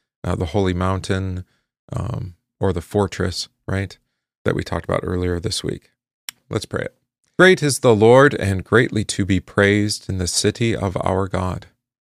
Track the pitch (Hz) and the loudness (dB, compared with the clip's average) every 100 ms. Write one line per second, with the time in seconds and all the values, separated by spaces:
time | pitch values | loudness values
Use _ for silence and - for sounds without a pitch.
0 | _ _ 87 90 90 104 92 90 92 95 | _ _ -6 -4 -2 0 0 0 -2 -2
1 | 92 95 95 90 - _ _ _ _ - | -4 -4 -4 -8 -12 _ _ _ _ -8
2 | 87 - 95 - _ _ 98 85 - 104 | -6 -8 -10 -14 _ _ -4 -4 -4 -2
3 | 95 - 92 - - _ - 95 95 - | -2 -2 -6 -6 -12 _ -6 -6 -6 -12
4 | _ _ _ _ - - - 85 87 90 | _ _ _ _ -4 -4 -4 -8 -4 -4
5 | 90 90 90 87 82 - - - - _ | -2 -4 -2 -4 -6 -6 -8 -10 -14 _
6 | _ _ - - _ 107 - - - - | _ _ -20 -20 _ -8 -6 -6 -8 -12
7 | _ _ _ - 185 185 151 123 127 107 | _ _ _ 4 6 6 2 2 4 6
8 | 113 127 143 - 98 95 - 110 127 107 | 8 8 6 4 -2 -2 2 2 2 -2
9 | 98 - 98 95 - - 101 104 104 - | -4 -4 0 0 0 2 4 4 0 -4
10 | - 95 87 - 104 - 117 98 95 90 | -8 -6 -4 0 -2 0 -2 0 -2 -2
11 | 92 95 95 92 92 90 - _ _ _ | -2 -2 -2 -4 -4 -6 -12 _ _ _